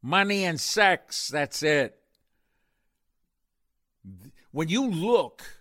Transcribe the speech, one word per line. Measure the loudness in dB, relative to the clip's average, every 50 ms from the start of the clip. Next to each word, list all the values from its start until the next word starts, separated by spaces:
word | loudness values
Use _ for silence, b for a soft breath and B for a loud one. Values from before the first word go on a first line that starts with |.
Money | -6 0 2 2 2 2 0 0 0
and | -2 -2 -4
sex, | -4 -4 2 4 4 4 4 2 -2 _ -10 -8 -8 -6
that's | -4 -4 -4 -4 -4 -2
it. | 0 2 2 2 2 0 -4 _ _ _ _ _ _ _ _ _ _ _ _ _ _ _ _ _ _ _ _ _ _ _ _ _ _ _ _ _ _ _ _ _ _ _ _ _ _ _ _ _ _ -20 -20 -20 -20 -20 -20 b b b
When | -6 -6 -4 -2
you | 0 0 0 0
look | -2 -2 0 2 2 2 2 0 -8 -16 -20 -20 -20 -20